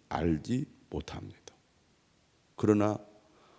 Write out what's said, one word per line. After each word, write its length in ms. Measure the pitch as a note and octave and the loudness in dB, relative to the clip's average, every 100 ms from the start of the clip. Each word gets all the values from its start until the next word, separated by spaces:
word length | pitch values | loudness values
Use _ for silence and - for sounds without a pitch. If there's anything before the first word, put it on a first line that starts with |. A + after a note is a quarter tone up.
| _ | _
알지 600 | C#2+ E2+ D#2+ - B2 - - _ | -2 2 0 0 -4 -4 -12 _
못합니다. 580 | - - - G2 - - _ _ _ _ _ _ _ _ _ _ - | -10 -8 -12 -14 -16 -20 _ _ _ _ _ _ _ _ _ _ -2
그러나 400 | G#2 G#2 G#2 G#2 - - _ _ - | 4 4 4 0 -10 -20 _ _ -20